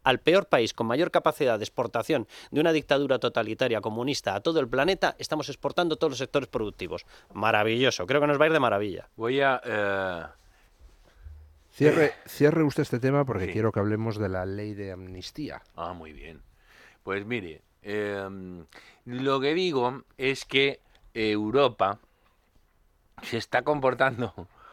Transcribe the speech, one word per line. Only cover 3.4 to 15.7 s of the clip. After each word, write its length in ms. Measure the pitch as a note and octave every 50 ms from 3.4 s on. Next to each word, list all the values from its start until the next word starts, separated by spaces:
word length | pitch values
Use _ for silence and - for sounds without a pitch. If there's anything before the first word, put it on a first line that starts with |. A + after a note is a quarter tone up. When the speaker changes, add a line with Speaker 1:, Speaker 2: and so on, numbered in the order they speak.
| A2 G#2+ A2 - C3 B2 A2+ G#2+
Speaker 1:
comunista 540 | G2 A#2 G#2+ A#2 A#2+ C#3+ C#3 - - G#2 F#2+
a 60 | G#2
todo 200 | - E3 E3 D#3
el 80 | C3+ A#2+
planeta, 460 | B2+ C3 C#3 F3+ F#3+ - - C#3+ - -
estamos 300 | - - D#3 D3+ C#3 -
exportando 480 | C3 - - C#3 - - F3 E3 D#3
todos 140 | - D#3+ D#3
los 80 | C3 A#2+
sectores 300 | C3+ - - C#3+ B2+ -
productivos. 580 | - A#2 A2 G2+ - - G2 E2 E2+ F2 - - - - - - -
Maravilloso, 720 | G2 G#2 A2 A2+ G#2 G#2+ A2 A2+ A#2+ C3 B2+ - - F2+
creo 140 | F2+ C3 D3
que 60 | D3
nos 120 | D3 C#3+ C#3
va 60 | D3+
a 40 | D#3+
ir 40 | D#3+
de 80 | D3+
maravilla. 480 | C3 A#2 G#2 G2+ G#2 G#2 E2+ F2+ - - _
Speaker 2:
Voy 240 | - A2+ A#2 C3 C#3
a, 200 | C#3 C3+ C3 A#2 -
eh, 600 | A#2+ A2 G#2 G2+ G2+ G2 G2 F#2+ F#2 F2 E2 D#2 D2 - _ _ _ _ _ _ _ _ _ - - - _ _ _ - - - - - - - - - _ _ _
Speaker 3:
Cierre, 360 | - - C#3 D3+ D#3 E3 D3+
Speaker 2:
eh, 60 | C#3+ - - -
Speaker 3:
cierre 380 | - - - C#3 D3 D#3+ E3 D#3
usted 180 | C#3+ - - C#3+
este 160 | - - A#2+
tema 260 | A#2+ C3 C#3 C#3+ C#3+
porque 220 | C3 G#2+ F#2+ F#2+
Speaker 2:
sí. 60 | F2+ F2+
Speaker 3:
quiero 180 | G#2+ A2 A2
que 80 | - G#2+
hablemos 400 | G2+ G#2+ G#2+ G#2+ A2+ A2+ G#2 G#2
de 100 | G#2+ F#2+
la 160 | F#2 F#2 F#2
ley 300 | F#2+ G2 G2+ G#2 G#2+ G#2
de 160 | G2+ G2+ G2
amnistía. 720 | F#2 F2+ F#2 F#2 F#2 F2+ F2+ - - D3+ D3+ G2+ C#2+ - - _